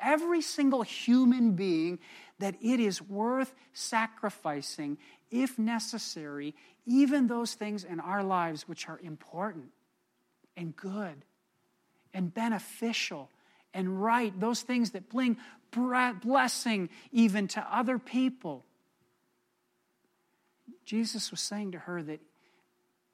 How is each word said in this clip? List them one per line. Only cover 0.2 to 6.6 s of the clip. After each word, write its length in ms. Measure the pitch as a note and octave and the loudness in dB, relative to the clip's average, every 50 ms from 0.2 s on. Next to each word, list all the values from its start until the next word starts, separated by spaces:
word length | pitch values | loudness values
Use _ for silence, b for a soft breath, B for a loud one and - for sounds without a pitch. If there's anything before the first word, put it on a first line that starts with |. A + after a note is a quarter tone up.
| E4+ E4+ F4 E4 | 2 2 0 0
single 420 | D4+ - - - C#4+ C4+ C4 B3+ | 0 -2 0 2 4 4 4 2
human 680 | A3 - - - - - A#3+ B3+ C4 A#3+ B3 B3+ A#3 A3+ | 0 -2 -6 -2 2 4 6 8 8 6 6 6 6 4
being 460 | F#3+ F3 G3 F#3+ E3+ D#3+ D#3+ E3+ F3+ E3 B B B B B B B - | 4 4 2 2 2 2 2 0 -2 -6 B B B B B B B -6
that 160 | G3 G3 F#3 - | -4 -4 -4 -2
it 160 | - A3+ B3+ A#3+ | 0 2 2 4
is 240 | A3+ G3+ F3+ - | 4 2 0 -2
worth 500 | E3 G3+ G3 G3+ A3 A#3 B3+ C4 C4 B3+ b b b b | -6 -6 -4 -2 0 0 0 0 -2 -2 b b b b
sacrificing, 1200 | - - - - A#3+ A3 A3+ A3 A3 - - G3+ - - - D#3+ D3 C#3+ C#3 - - - D3+ C#3+ D3 B B B B B B _ | -12 -10 -6 -2 0 0 0 -2 -4 -4 -6 -6 -6 -4 -6 -4 -4 -4 -6 -8 -8 -8 -6 -6 -6 B B B B B B _
if 280 | A3+ A#3+ C4+ C4 - - | -2 -2 -2 0 0 -2
necessary, 960 | A3 A3 A#3 A3+ A3 - - G#3+ - - - E3 D3+ D3 C#3+ C#3+ C#3+ D3+ D3+ b | -2 0 0 -2 -4 -6 -8 -8 -8 -8 -10 -10 -10 -10 -8 -8 -8 -8 -10 b